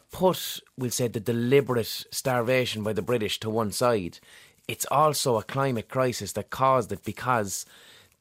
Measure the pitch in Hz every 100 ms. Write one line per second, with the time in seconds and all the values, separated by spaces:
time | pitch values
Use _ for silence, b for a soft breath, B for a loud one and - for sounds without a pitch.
0 | - - 185 165 - - - - 123 -
1 | 123 113 104 117 120 139 131 120 104 -
2 | - - 135 123 117 127 123 110 104 104
3 | 95 120 101 - 110 110 107 - 123 113
4 | 85 - B B B B - 110 - 135
5 | 156 143 135 113 - 135 139 117 - 131
6 | 131 120 101 - 101 - 135 131 95 98
7 | - - 123 123 101 - - B B B
8 | B _